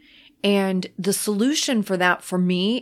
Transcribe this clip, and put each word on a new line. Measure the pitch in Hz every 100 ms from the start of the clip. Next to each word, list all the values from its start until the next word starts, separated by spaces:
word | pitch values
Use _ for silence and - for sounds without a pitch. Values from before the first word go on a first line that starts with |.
| _ - - _
and | 202 202 190 185 180 -
the | 180
solution | 190 - 208 247 302 - 233
for | 202 185
that | 180 -
for | - 180
me | 180 180 196 254